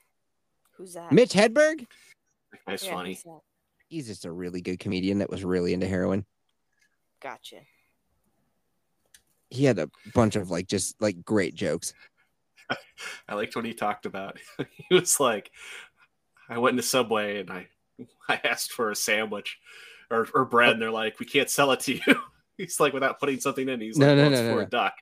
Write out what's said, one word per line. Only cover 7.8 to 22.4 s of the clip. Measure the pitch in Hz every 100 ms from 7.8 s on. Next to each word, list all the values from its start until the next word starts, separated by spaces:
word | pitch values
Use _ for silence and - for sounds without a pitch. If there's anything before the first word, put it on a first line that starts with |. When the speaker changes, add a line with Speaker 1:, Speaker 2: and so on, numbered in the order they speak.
| _ _ _ _ _ _ _ _ _ _ _ _ _ _ _ _ _
Speaker 2:
He | 123 139
had | 101
a | 73 - -
bunch | - 110 107
of, | 90
like, | 87 92
just, | 101 - -
like, | 107 87 -
great | 107 82 80
jokes. | 90 82 - - - _ _ _ _ _ -
Speaker 3:
<laughs> | - - - - - -
I | 104
liked | 110 123
when | 113
he |
talked | 110 104 104 104
about, | 95 98 - - -
<laughs> | 139 - -
he |
was | 185 - -
like, | 131 107 - - - - - _ _ _ _ _ -
"I | 117
went | 127
into | 127 117
Subway | 131 113 110 104 101
and | 90
I, | 92 90 _ _ _
<laughs> | 123 _ -
I | 123
asked | - 117 -
for | - 110
a | 104
sandwich | - 107 110 101 - - - - - - _
or, | 113 110
or | 139 127
bread, | 120 120
and | 113
they're | 113
like, | 113 110 -
'We | 123
can't | 143 127
sell | - 143
it | 123
to | - 147
you.'" | - -
<laughs> | - _